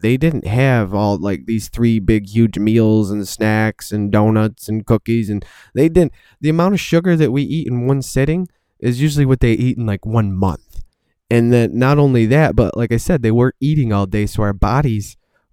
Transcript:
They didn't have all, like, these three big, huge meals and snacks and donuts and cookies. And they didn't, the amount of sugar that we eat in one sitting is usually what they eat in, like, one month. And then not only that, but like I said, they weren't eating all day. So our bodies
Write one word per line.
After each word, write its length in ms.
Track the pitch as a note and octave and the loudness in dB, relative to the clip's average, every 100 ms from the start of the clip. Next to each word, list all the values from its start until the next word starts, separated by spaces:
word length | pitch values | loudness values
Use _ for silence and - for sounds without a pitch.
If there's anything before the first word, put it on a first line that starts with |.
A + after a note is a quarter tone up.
They 160 | G#2+ C3 | -2 0
didn't 300 | D#3+ C#3+ - | 0 -2 -2
have 480 | A#2 C3+ B2 G2 | 0 2 2 0
all, 240 | G2+ G#2 G2 | -2 0 -2
like, 260 | G2 F2 | -4 -6
these 240 | C2 A2+ - | -4 -6 -6
three 300 | - A#2 A2+ | -2 0 0
big, 280 | F#2 A2 G2 | 2 0 0
huge 320 | G#2+ A2+ G2+ | 0 0 0
meals 520 | G#2+ A2+ A2 A2 G2+ | 0 2 2 2 0
and 180 | G#2 F#2+ | -4 -8
snacks 640 | - G#2+ A2 A2 - - | -2 0 0 -2 -4 -8
and 180 | G#2 G2+ | -6 -2
donuts 560 | G#2 G#2+ A2 A2 - - | 2 2 2 0 -4 -8
and 200 | A2 - | -8 -2
cookies. 420 | A2 - A#2 G#2+ | -2 0 -4 -2
And 160 | G#2 - - - | -8 -10 -20 -10
they 160 | A#2 D#3+ | 0 2
didn't, 220 | E3 E3 - _ _ | 4 0 -2 _ _
the 80 | D3 | -2
amount 240 | E3 F3+ | 0 0
of 80 | G3 | 0
sugar 360 | - E3 F3+ E3 | 0 0 2 2
that 160 | D3 | 2
we 100 | C3+ | 0
eat 240 | C#3+ D#3+ D3 | -2 -4 -4
in 200 | B2 B2 | -4 -2
one 140 | C#3 | -2
sitting 480 | B2+ C3+ C#3+ E3+ F3+ _ _ _ | -2 -2 0 -2 -6 _ _ _
is 240 | B2 B2 | -4 0
usually 240 | D3+ C#3+ C3+ | 0 2 2
what 140 | C3 | 2
they 120 | A#2+ | 2
eat 240 | A2 B2+ A#2+ | 2 0 -2
in, 80 | |
like, 220 | A2+ G2+ A2 | -4 -4 -2
one 260 | A#2 G#2 | 0 0
month. 500 | F#2 F#2+ D#2+ - - - _ _ _ _ | 0 -2 -2 -10 -14 -14 _ _ _ _
And 240 | A#2 A#2 | 2 4
then 260 | A#2+ A2+ A2+ | 4 2 0
not 200 | B2+ D3 | 2 4
only 260 | C#3+ B2 A2 | 4 2 2
that, 300 | C#3 D3+ - | 2 2 2
but 220 | G2+ - | -2 -2
like 140 | A#2 | -2
I 40 | A#2 | -2
said, 240 | - E3 | 0 0
they 120 | A2+ | 2
weren't 240 | A#2 B2+ - | 2 0 0
eating 320 | C#3+ D3+ A#2 | -2 0 0
all 140 | G2+ G2 | 0 0
day. 180 | G#2 | -2
So 180 | G#2 - | -2 -2
our 120 | G#2 | -2
bodies 640 | G2 G#2 B2+ C#3+ G#2+ G2 - _ _ _ | 0 0 0 0 -4 -8 -16 _ _ _